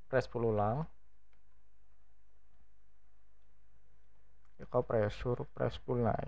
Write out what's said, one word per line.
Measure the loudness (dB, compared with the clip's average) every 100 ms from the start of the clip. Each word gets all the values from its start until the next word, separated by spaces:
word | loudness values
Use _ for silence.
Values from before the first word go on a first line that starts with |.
| 2
press | 2 4
pull | 4 4
ulang. | 6 4 4 0 -4 -8 -8 -8 -8 -8 -8 -8 -8 -8 -8 -8 -8 -8 -8 -8 -8 -8 -8 -8 -8 -8 -8 -8 -8 -8 -8 -8 -8 -8 -8 -8 -8 -8 -8 -8 -8
Ya, | 2
kok | 4 6
pressure, | 6 6 4 2 2 0
press | 0 0 0
pull, | 2 4 6
nah | 4